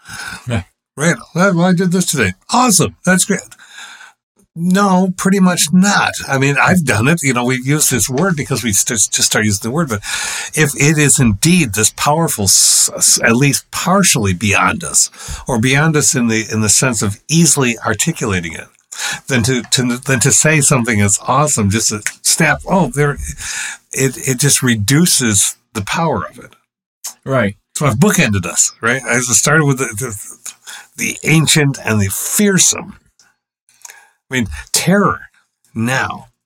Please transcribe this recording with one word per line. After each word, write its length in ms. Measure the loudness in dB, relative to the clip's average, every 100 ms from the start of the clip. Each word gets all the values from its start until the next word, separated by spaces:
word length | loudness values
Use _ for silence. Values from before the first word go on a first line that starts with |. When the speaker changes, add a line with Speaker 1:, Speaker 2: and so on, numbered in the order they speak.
| -18 -16 -14 -12 -6
Speaker 1:
Yeah. 160 | -6 -6 _ _ -2
Speaker 2:
Right. 200 | 0 0 -4
Well, 260 | 0 2 2
I 120 | 2
did 180 | 2 2
this 140 | 0 0
today. 280 | 0 0 -2 -2
Awesome. 420 | 2 2 2 0 -2
That's 220 | 0 0 0
great." 160 | -4 -8 -20 -20 -20 -20 -20 -20 _ _ _ _ -4
No, 560 | 0 2 4 2 2 0
pretty 240 | 0 2
much 220 | 2 2 2
not. 400 | 2 4 2 0 -4 -4
I 80 | 0
mean, 180 | 2 2
I've 280 | 2 2 2
done 240 | 2 2
it. 120 | 2
You 120 | 0
know, 100 | 0
we've 240 | 0 -2 -2
used 240 | 0 0
this 180 | 0 -2
word 280 | 0 0 -2
because 260 | -2 -4
we 80 | -2
st-, 160 | -2 -2 -2 -2
just 100 | 0
start 200 | 0 2
using 260 | 0 -2 -4
the 60 | -4
word. 140 | -2
But 100 | -4 -6 -8 -8 -10 -6
if 180 | 0 0 2
it 220 | 2 4
is 220 | 2 4
indeed 540 | 2 2 2 2 0
this 180 | 0 -2 0
powerful, 480 | 0 0 0 -2 0
s-, 440 | 2 2 2 0 0
s-, 260 | 0 2
at 140 | 2 2
least 340 | 2 0 -6
partially 640 | -6 0 2 2 2 0
beyond 480 | 0 0 2 2 -2 -4
us, 560 | -2 -2 -6 -14 -10 -4
or 140 | 0
beyond 380 | 2 2 2 2
us 180 | 0 0
in 120 | 0
the, 180 | 0 -2
in 120 | -2
the 80 | 0
sense 320 | 2 0 0
of 180 | -4 -6 0
easily 500 | 2 4 2 0 -2
articulating 720 | -4 -2 -4 -2 -2 -2 -4
it, 140 | -12 -16 _ _ -10 -8 -8 -2
then 160 | 0
to, 180 | 0 -2 -2
to, 240 | -2 -2 -2
then 240 | -2 2
to 100 | 2
say 300 | 2 4 2
something 380 | 2 2 2 2
is 200 | 2 0 0
awesome, 420 | 0 0 0 0
just 200 | 0 -2
to 120 | -4 -8 -6
snap, 400 | -2 2 2 0 0
"Oh, 260 | 0 0 0
there," 200 | -2 -2 -8 -10 -10 -10 -10 -14 _
it, 240 | -2 -2 -2 -4
it 140 | 0
just 240 | 2 2
reduces 960 | 2 0 2 4 4 2 2 2 0 -6 _
the 80 | -10
power 440 | -6 -4 -2 -2 -6
of 140 | -14
it. 160 | -20 _ _ _ _ _ -18 -12 -4
Speaker 1:
Right. 320 | 0 0 -4 _ -2
Speaker 2:
So 120 | -2
I've 80 | 4
bookended 480 | 4 4 2 0 -2
us, 260 | -2 -2 -2
right? 220 | -2 -2
I 160 | 0 -2
started 460 | 0 0 2 2 2
with 140 | 0
the, 80 | -4 -6
the, 540 | -8 -10 -14 -18 -20 -20 -20 -20 -20 -10
the 220 | -8 -4 2
ancient 480 | 2 4 2 2 0
and 160 | -2 0
the 80 | 0
fearsome. 920 | -4 -4 0 2 4 2 0 -8 -18 _ _ _ _ _ _ _ _ -20 -20 _ _ _
I 20 | -4
mean, 100 | -4 -8 -8
terror 480 | -4 0 2 2 -2 -10 _ _ _ _ -6
now. 540 | -2 -2 -4 -8 -18 _